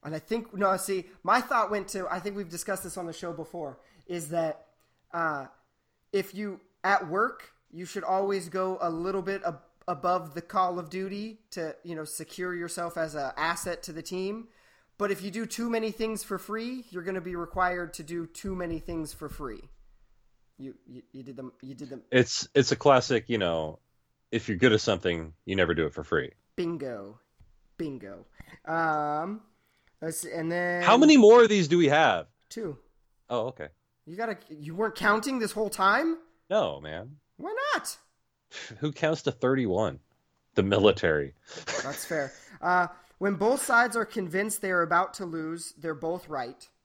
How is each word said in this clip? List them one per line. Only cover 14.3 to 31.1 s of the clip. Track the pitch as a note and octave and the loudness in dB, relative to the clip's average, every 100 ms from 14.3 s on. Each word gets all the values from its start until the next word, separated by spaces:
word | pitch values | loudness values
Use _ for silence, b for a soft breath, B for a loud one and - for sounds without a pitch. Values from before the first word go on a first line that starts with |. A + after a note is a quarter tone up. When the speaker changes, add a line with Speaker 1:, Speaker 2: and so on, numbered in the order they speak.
| G#3+ A3+ _ _ _ _ _ | -6 -12 _ _ _ _ _
Speaker 1:
But | G3+ | -4
if | G3 | -2
you | G3 | -6
do | F#3+ A3+ | -8 -8
too | - A#3 | -6 -4
many | A#3 A3 | -2 -4
things | G#3 A3 G#3+ | -4 -4 -4
for | - F#3+ | -6 -8
free, | - A3 A#3 B3+ A#3 | -8 -8 -8 -10 -12
you're | F3+ | -10
gonna | E3+ F#3 | -6 -6
be | E3+ F3 | -6 -8
required | E3+ G3 F3+ F3+ E3+ | -6 -2 0 0 -6
to | - | -10
do | D#3 E3+ E3 | -10 -8 -8
too | - G3 | -10 -8
many | F#3 F3 E3 | -6 -6 -6
things | - E3 D#3 | -6 -8 -8
for | - D3+ | -10 -12
free. | - C#3 G#2+ - - - _ _ _ _ _ _ _ | -10 -10 -12 -18 -20 -20 _ _ _ _ _ _ _
You, | C3+ - _ | -16 -16 _
you, | B2 - | -20 -20
you | C3 | -18
did | C3 B2+ | -16 -14
them, | B2+ _ | -16 _
you | C3 | -18
did | B2+ C#3 | -14 -14
them. | C3 - | -14 2
Speaker 2:
It's, | B2+ B2 - - | 4 4 0 0
it's | - C3+ | 2 4
a | C#3 | 4
classic, | C#3+ C3 - B2 - | 6 6 6 -2 0
you | A#2 | 0
know, | F#2 E2 D#2 D#2 _ _ _ _ _ | 0 0 -4 -8 _ _ _ _ _
if | A2+ - | -6 -2
you're | F#2+ | 4
good | B2 | 4
at | G#2+ | 4
something, | - F#2+ F#2 E2+ D#2+ - | 2 0 0 -2 -6 -14
you | - F#2+ | -4 2
never | F2 | 2
do | E2 D#2+ | 2 0
it | |
for | D2+ | -4
free. | D2 E2 B1+ _ _ - | -2 -2 -2 _ _ -6
Speaker 1:
Bingo. | F3 E3+ C3+ A2+ G2 A#2 _ _ - _ _ _ | -6 -4 -8 -10 -14 -20 _ _ -20 _ _ _
Bingo. | D#3+ C3 G2+ F2+ - b b b | -10 -8 -14 -18 -20 b b b
Um, | - E3 D#3+ D3+ D3 D3+ E3+ G#3+ _ _ _ _ _ _ | -6 -2 0 0 -2 -2 -4 -8 _ _ _ _ _ _
let's | D#3+ D#3+ | -8 -8
see, | - | -8
and | E3+ D#3+ | -6 -2
then | E3+ F3 F3 | 0 0 2
Speaker 2:
How | F3 A#3 | 6 8
many | D4+ | 12